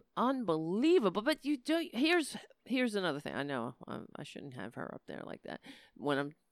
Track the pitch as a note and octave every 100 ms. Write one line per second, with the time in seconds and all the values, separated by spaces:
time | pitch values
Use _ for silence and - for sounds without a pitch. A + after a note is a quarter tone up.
0 | _ F3+ A#3+ C4 F#3+ D#3 D#3+ G3+ D#4 F4+
1 | G3 F#3 B3 D#4 C#4 C#4+ - E4 D#4 A3
2 | D#4 F4 C#4 - - _ - B3+ B3 G#3
3 | F3+ C#3+ D3+ A2+ C#3+ C3 A#2+ - - B2
4 | - - D3 - C#3 C3 G#2+ - - -
5 | - - - - - - C4 - - -
6 | C#3+ C#3 C#3+ - _